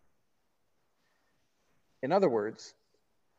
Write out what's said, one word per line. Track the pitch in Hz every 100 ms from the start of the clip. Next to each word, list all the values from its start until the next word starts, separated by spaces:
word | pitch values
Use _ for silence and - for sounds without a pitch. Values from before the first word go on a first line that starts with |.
| _ _ _ _ _ _ _ _ _ _ _ _ _ _ _ _ _ _ _ _
In | 131
other | 190 190
words, | 113 104 - - - _ _ _ _ _